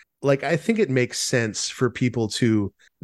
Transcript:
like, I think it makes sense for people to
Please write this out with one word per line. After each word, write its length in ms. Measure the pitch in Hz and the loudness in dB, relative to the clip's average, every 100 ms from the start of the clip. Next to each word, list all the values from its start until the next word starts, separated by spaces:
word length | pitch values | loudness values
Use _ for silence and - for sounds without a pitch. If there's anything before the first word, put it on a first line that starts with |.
| _ _ | _ _
like, 240 | 135 139 | 0 0
I 140 | 139 165 | 0 -2
think 200 | - 226 | 0 0
it 120 | 202 | 2
makes 280 | 131 123 - | 2 0 -2
sense 520 | - 127 113 101 - | -2 0 0 -2 -8
for 180 | - 127 | -2 -2
people 400 | - 127 117 110 | 0 0 0 -2
to 460 | - 120 110 101 - _ _ | 0 2 2 0 -6 _ _